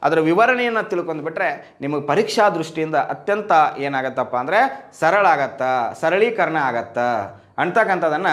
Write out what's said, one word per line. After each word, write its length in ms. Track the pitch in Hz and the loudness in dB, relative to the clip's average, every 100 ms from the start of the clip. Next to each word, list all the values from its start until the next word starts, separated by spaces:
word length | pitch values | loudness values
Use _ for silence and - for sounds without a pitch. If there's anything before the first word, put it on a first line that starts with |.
ಅದರ 180 | 147 160 | 0 2
ವಿವರಣೆಯನ್ನ 600 | 160 175 233 247 240 220 | 4 4 4 2 0 -2
ತಿಳ್ಕೊಂಡ್ಬಿಟ್ರೆ 960 | 180 175 170 156 156 165 170 147 - - | -2 -4 -4 -6 -6 -4 -4 -6 -12 -10
ನಿಮಗೆ 260 | 139 147 143 | -6 -2 0
ಪರೀಕ್ಷಾ 420 | 160 226 233 208 | 0 2 2 2
ದೃಷ್ಟಿಯಿಂದ 460 | 165 156 160 156 | 2 -4 -4 -2
ಅತ್ಯಂತ 580 | 151 - 139 - 202 208 165 147 131 | -2 -2 -4 -4 -2 2 4 4 0
ಏನಾಗತ್ತಪ್ಪ 580 | 139 139 131 123 117 123 | -4 -2 -2 -4 -4 -4
ಅಂದ್ರೆ 540 | 135 202 262 - - - | 0 2 2 -2 -16 -2
ಸರಳ 260 | 165 202 190 | 2 4 4
ಆಗತ್ತ, 360 | 147 131 - 127 127 113 - | 2 0 -2 -2 0 -2 -2
ಸರಳೀಕರಣ 560 | 160 185 233 226 160 160 | 0 2 2 0 -2 0
ಆಗತ್ತ 420 | 135 117 - 123 120 117 98 - _ - | -2 -2 -4 -2 -2 -2 -6 -12 _ -4
ಅಂತಕ್ಕಂಥದ್ದನ್ನ 680 | 160 180 202 180 160 151 185 | 0 0 0 0 0 0 0